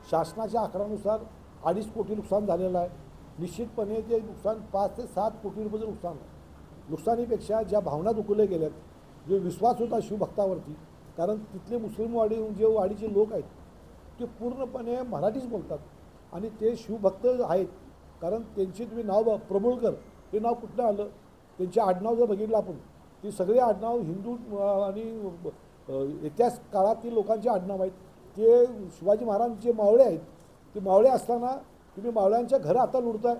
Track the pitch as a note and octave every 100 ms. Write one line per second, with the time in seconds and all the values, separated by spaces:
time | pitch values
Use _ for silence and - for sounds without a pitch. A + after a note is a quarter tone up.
0 | - D#3+ D#3+ A3 A3 A#3 G#3 F#3 G3+ G#3
1 | G3 G#3+ - - - - D#3+ F3+ G#3+ A3+
2 | G3 G#3+ - G3+ G#3 E3+ F#3 F3+ F3+ -
3 | - - - - F3 F3+ A#3 - G3+ A3
4 | A3 A3+ G#3+ F#3+ G3+ A3 - G3 G3+ G#3+
5 | B3 - G#3+ G#3+ G3+ G3+ G#3+ G#3+ A3 -
6 | F3 D3 - - - - - - - C3+
7 | - A#3 A#3+ A3 - A3 G3+ G#3 E3+ D3
8 | F#3 G#3+ G#3 G3+ G3+ F3 D#3 - - -
9 | - - - G3 F3+ F3 A3+ B3 A3+ A3+
10 | - G#3 F#3 - G3 F3 D3 D3+ - -
11 | - - F3 G#3+ G#3+ F#3+ - A#3+ G#3+ G#3+
12 | A3+ A#3 G#3+ A3+ A3 G3 A3 A3 F#3+ G#3
13 | A3 G3+ G#3+ G#3 - - - - - -
14 | - - A#3+ - A#3+ B3+ B3 B3+ A#3 B3
15 | B3+ E3+ F#3 A3 B3+ A3+ - D3 - -
16 | - - - E3+ G#3+ G#3+ A3 A#3 - A3
17 | G3 F#3+ A#3+ B3+ G3 F3+ F#3 - - -
18 | - - E3 A3 A3 G#3 F#3+ F#3+ A#3 A3+
19 | A3 G3 A3+ G#3 - G3 A3+ B3 A3+ C#3+
20 | - - - G#3 A3+ A#3 A3 G3+ A#3 G3+
21 | G#3 - - - - - F3+ G#3+ G3+ F3+
22 | G#3+ A#3 A#3+ G3+ G#3+ A3 F#3 D3+ - -
23 | - - G#3 G3+ F#3 A#3 B3 F#3+ A3 A#3+
24 | E3 F#3 G#3 A#3+ A3+ G3+ G3+ G3 G3 G3+
25 | A3+ A3+ G3 E3+ E3+ - - - - C3+
26 | C#3 D3+ D3+ D3+ A#3 A#3+ - G3+ G3 A3
27 | A#3+ A3+ F#3+ A3 G#3+ G#3 F3+ F#3+ F#3+ F#3
28 | - - - F#3+ A3 A#3+ B3 A3+ F#3 -
29 | F3 A3 A#3+ G3+ A#3+ G#3+ A#3+ A3+ G3+ A#3
30 | B3 D#3+ - - - - - G#3 F#3+ F#3+
31 | B3 B3 - A#3+ B3 C4+ - - - -
32 | A#3 A3 F#3+ A3+ A#3+ C4+ D3+ A3 A#3+ C4
33 | A#3+ G#3+ A#3+